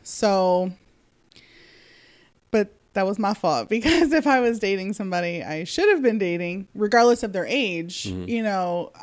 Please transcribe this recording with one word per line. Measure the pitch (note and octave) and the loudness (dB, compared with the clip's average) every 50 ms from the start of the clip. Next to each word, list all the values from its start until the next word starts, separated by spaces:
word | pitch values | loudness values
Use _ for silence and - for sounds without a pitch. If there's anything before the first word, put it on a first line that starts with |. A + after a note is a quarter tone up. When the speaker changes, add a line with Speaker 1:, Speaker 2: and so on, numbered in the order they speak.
| - | -12
Speaker 1:
So, | - - - A3+ G#3 G3 F#3+ F#3 F#3 F3+ F3+ F#3 F#3 F#3 - _ _ _ _ _ _ _ _ _ _ _ - - _ _ - - - - - _ _ _ - _ _ _ _ _ _ _ _ _ _ | -12 -4 -2 0 2 2 2 2 2 2 0 0 -4 -8 -12 _ _ _ _ _ _ _ _ _ _ _ -20 -20 _ _ -20 -20 -20 -20 -20 _ _ _ -20 _ _ _ _ _ _ _ _ _ _
but | - G#3+ G3+ G#3 - _ _ _ _ | 0 0 0 -2 -6 _ _ _ _
that | G3+ F#3+ | -2 0
was | F#3+ G#3 | 0 0
my | A3+ G#3 G3 G#3+ | 0 0 -2 -2
fault, | - - E3 D3 A#2+ G#2+ - | 0 0 0 0 0 0 -2
<laughs> | G#3+ | -2
because | A#3 G#3+ D#4 E4+ E4 E4+ C#4 D#4+ | 0 2 2 4 4 4 4 2
if | D#4 - | 2 2
I | D4 C4+ B3+ | 4 2 4
was | A#3+ A#3 A#3 G#3+ | 2 0 0 0
dating | G#3+ G3 G3 F#3+ F#3+ G3 G#3 | -2 -2 -2 -2 -4 -6 -6
somebody | - G3+ F#3 F3+ F3 F3 E3+ E3+ E3 - | -6 -6 -4 -2 -2 -2 -4 -4 -6 -6
I | F#2+ D#3 D#3 F3+ | -6 -6 -8 -8
should | - - E4 F#4+ G#4 | -6 -2 2 4 4
have | G4+ D#4 | 4 4
been | C4 A#3 A3 G#3+ | 2 2 2 2
dating, | F#3+ F3 E3+ E3+ F3 F3 F3+ G3 F#3+ - - | 0 -2 -2 -2 -4 -6 -6 -8 -10 -12 -4
regardless | G3 G#3 G#3 A#3 A#3 A#3+ A#3+ A#3+ A#3+ A#3+ | -4 0 4 6 6 6 6 4 2 -2
of | G#3 F#3+ | -4 -4
their | F#3 E3+ | -4 -4
age, | A#2 A3+ C#4+ B3 F#3+ F3 E3 E3 F3 F3+ - - | -2 -2 -2 -2 -2 -4 -6 -6 -8 -10 -10 -8
Speaker 2:
Mm-hmm. | - F#3 F#3 F3+ - | -6 -6 -6 -4 -4
Speaker 1:
you | A#3 A#3 A3 | -4 -4 -2
know, | G#3+ G3 F#3 F3+ F3 F3 F3 - - - - | -2 -2 -2 -2 -2 -2 -4 -6 -8 -12 -18